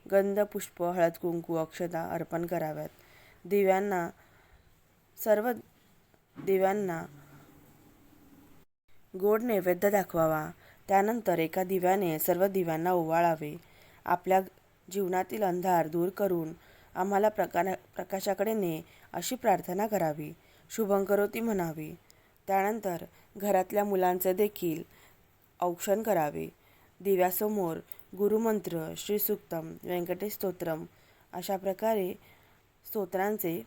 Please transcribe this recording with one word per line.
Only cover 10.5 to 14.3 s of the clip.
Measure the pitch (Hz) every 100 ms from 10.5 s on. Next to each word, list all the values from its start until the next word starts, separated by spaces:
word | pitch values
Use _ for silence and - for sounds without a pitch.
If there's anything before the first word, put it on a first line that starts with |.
| - - - -
त्यानंतर | 196 208 240 202 170
एका | 160 190
दिव्याने | 185 190 180 196 180 156
सर्व | - 175 196
दिव्यांना | 190 165 160 175
ओवाळावे. | 180 160 165 170 160 151 165 - - - - -
आपल्या | 175 185